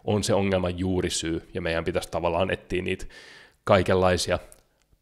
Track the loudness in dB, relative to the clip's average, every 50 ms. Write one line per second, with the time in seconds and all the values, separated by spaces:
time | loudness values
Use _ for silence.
0 | -4 -2 0 0 0 2 0 2 2 2 0 0 0 -2 -2 -2 -2 0 0 0
1 | 0 -2 -2 -4 -4 -4 -4 -4 -6 -8 -8 -6 -4 -2 -2 -2 -2 -2 -2 -4
2 | -4 -4 -4 -2 -2 0 0 0 0 0 -2 -4 -6 -6 -6 -4 -4 -4 -6 -6
3 | -8 -14 -16 -18 -20 -20 -20 -20 -20 -20 _ _ 2 4 4 4 4 4 2 4
4 | 4 4 2 2 0 -2 -2 -4 -4 -8 -20 _ _ _ _ _ _ _ _ _